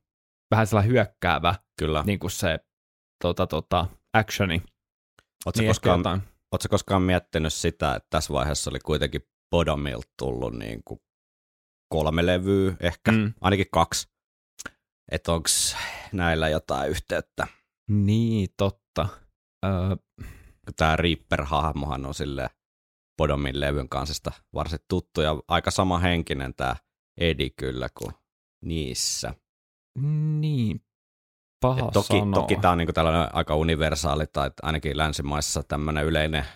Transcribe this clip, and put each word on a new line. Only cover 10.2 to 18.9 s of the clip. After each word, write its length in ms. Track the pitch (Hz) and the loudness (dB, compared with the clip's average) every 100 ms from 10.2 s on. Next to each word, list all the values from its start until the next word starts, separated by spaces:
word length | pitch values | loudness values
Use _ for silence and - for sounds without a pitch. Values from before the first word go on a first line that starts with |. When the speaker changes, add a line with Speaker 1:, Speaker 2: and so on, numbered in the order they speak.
| 67 60 62 | -6 -4 -4
Speaker 2:
niinku 480 | 58 53 57 - 55 _ _ _ _ _ _ _ _ _ | -6 -10 -10 -12 -16 _ _ _ _ _ _ _ _ _
kolme 340 | 78 78 80 87 | -2 0 2 2
levyä, 500 | 90 95 98 95 90 | 2 2 2 2 0
ehkä 320 | 87 - - | -4 -2 0
Speaker 1:
Mm. 200 | 110 107 - | 2 0 -2
Speaker 2:
ainakin 260 | 92 98 95 | 0 2 2
kaksi. 360 | 85 82 - - _ _ _ _ _ - - _ _ - | 2 2 0 -8 _ _ _ _ _ -20 -20 _ _ -8
Et 160 | 80 - | -6 0
onks 480 | 82 82 - - - - - - | 0 0 0 0 -2 -8 -10 -8
näillä 360 | 98 87 80 78 | 0 2 4 2
jotain 420 | 78 - 67 71 | 0 0 -2 0
yhteyttä? 560 | 76 - 87 - - - - _ _ - | -2 -2 -6 -6 -6 -6 -8 _ _ 0
Speaker 1:
Niin, 580 | 104 101 110 117 110 92 - | 2 4 4 2 2 -2 0
totta. 520 | 98 - _ | -2 -2 _